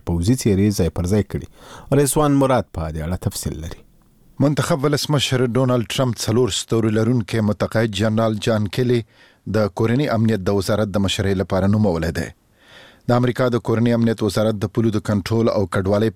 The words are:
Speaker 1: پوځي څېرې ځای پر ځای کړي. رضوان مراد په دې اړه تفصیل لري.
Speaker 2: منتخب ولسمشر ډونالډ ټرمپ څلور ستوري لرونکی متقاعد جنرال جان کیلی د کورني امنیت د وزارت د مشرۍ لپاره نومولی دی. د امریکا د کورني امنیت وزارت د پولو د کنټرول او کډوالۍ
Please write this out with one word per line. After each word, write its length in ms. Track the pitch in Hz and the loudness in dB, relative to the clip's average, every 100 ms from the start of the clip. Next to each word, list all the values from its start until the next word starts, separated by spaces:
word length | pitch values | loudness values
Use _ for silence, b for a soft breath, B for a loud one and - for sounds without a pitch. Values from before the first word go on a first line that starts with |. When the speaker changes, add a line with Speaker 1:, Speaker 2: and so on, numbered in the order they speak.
| - | -2
Speaker 1:
پوځي 260 | 85 92 127 | -2 0 2
څېرې 260 | 117 95 107 98 | 2 2 2 2
ځای 160 | 82 - | -2 -2
پر 100 | 87 | -2
ځای 140 | 208 190 | 0 -2
کړي. 140 | - - B B B B 139 | -6 -10 B B B B 2
رضوان 400 | 139 156 147 139 | 2 2 2 2
مراد 240 | 135 123 - - | 2 2 -2 -6
په 100 | 80 | -6
دې 60 | 80 80 | -6 -4
اړه 80 | 90 - | -4 -4
تفصیل 320 | - 80 76 | -4 -8 -8
لري. 160 | 80 - - _ _ _ - - 139 | -10 -14 -18 _ _ _ -10 0 0
Speaker 2:
منتخب 420 | 143 - 160 147 | 0 0 0 0
ولسمشر 580 | 143 - 147 - 127 127 | 0 0 0 0 0 0
ډونالډ 400 | 120 127 123 110 - | 0 2 0 -2 -2
ټرمپ 200 | 123 110 | -2 -2
څلور 320 | - 110 117 - | 0 0 0 -2
ستوري 360 | - 113 110 107 | -2 0 0 2
لرونکی 480 | 110 123 101 113 104 | 2 0 0 0 0
متقاعد 500 | 104 98 110 113 98 | 0 0 0 0 0
جنرال 400 | 110 107 113 107 117 | 0 2 0 0 0
جان 240 | 107 104 - | 0 0 -2
کیلی 220 | 123 120 - b b b - | 0 0 -2 b b b -4
د 240 | 107 104 - | 0 0 0
کورني 280 | 113 123 151 110 | 0 2 0 0
امنیت 300 | 110 107 95 | 2 0 0
د 100 | 101 | 0
وزارت 260 | 92 104 107 101 | 0 0 0 0
د 80 | 95 | -2
مشرۍ 280 | - 98 95 | 0 0 0
لپاره 280 | 92 92 98 107 | 0 0 2 2
نومولی 360 | 107 82 82 80 | 2 0 -2 -4
دی. 80 | - - _ B B B B B B | -8 -10 _ B B B B B B
د 100 | 120 | 0
امریکا 340 | 123 120 127 | 0 0 0
د 140 | 117 - | 0 0
کورني 260 | 113 120 117 | 0 2 2
امنیت 220 | 113 110 | 2 0
وزارت 440 | 107 113 107 104 107 | 0 0 0 0 -4
د 100 | - | 0
پولو 220 | 113 104 | 0 0
د 100 | - | -2
کنټرول 460 | 101 - 113 117 104 | -2 0 0 0 0
او 60 | 95 | -2
کډوالۍ 440 | 104 95 101 110 | -2 0 2 0